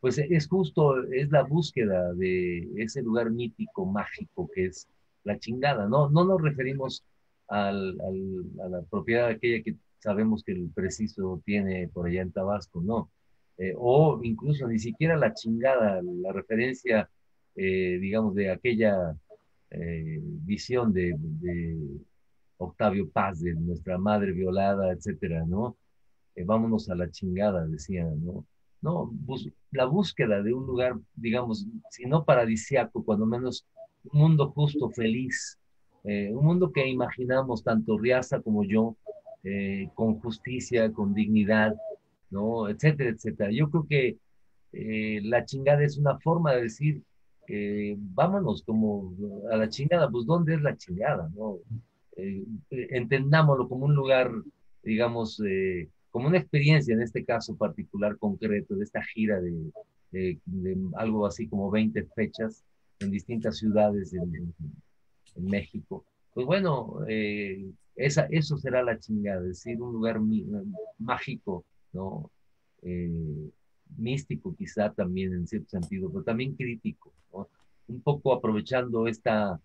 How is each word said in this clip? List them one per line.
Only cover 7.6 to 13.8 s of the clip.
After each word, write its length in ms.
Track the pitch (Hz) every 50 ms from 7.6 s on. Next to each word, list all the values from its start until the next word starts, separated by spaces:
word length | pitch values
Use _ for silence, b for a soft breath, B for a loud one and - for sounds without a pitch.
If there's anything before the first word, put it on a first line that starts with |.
| 101 98 101 101 95 95 90 -
al, 640 | - 95 95 95 95 95 95 92 87 82 - - 92
a 40 | 92
la 140 | 92 90 85
propiedad 460 | - - 101 82 113 117 120 120 120
aquella 340 | 110 - - 120 117 110 -
que 120 | 110 110 - _ _ _ _
sabemos 460 | - 107 101 101 110 110 110 104 -
que 80 | - 95
el 160 | 90 87 82 82
Preciso 680 | - 92 95 - - 110 107 - - 95 92 92 85 -
tiene 420 | - 101 104 98 95 92 92 90 80
por 180 | 78 90 87
allá 140 | 87 87 92
en 100 | 92 90
Tabasco, 520 | - 98 92 98 101 104 95 _ _ 87 170
no. 280 | 196 - - - - _ _ _ _ _ _ _ _ _
Eh, 160 | - 92 95 87
o 460 | -